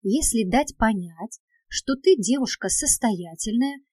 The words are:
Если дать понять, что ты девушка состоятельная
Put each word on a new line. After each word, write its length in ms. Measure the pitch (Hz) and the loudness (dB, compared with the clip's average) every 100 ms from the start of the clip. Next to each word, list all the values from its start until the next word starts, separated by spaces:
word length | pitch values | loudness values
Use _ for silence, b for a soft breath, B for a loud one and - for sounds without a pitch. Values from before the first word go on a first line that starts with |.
Если 460 | 202 254 - 233 190 | 0 0 0 0 2
дать 280 | 226 294 - | 0 0 0
понять, 640 | 220 208 175 160 208 - _ _ _ | 0 0 -6 -12 -14 -14 _ _ _
что 260 | - - 277 | -8 -4 2
ты 200 | 370 349 | 4 4
девушка 520 | 196 277 254 - 196 | 4 0 0 -4 -4
состоятельная 1120 | - 302 - 233 190 170 165 214 233 277 277 277 | -2 0 0 0 -2 -6 -10 -4 0 0 -4 _